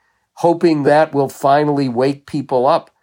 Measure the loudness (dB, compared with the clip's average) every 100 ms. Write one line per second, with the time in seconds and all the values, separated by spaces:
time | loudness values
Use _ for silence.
0 | _ _ _ -4 -2 0 0 0 2 2
1 | 2 -2 -4 -2 0 2 0 -2 -2 -2
2 | -2 -4 -8 -10 -4 -2 0 -2 -4 _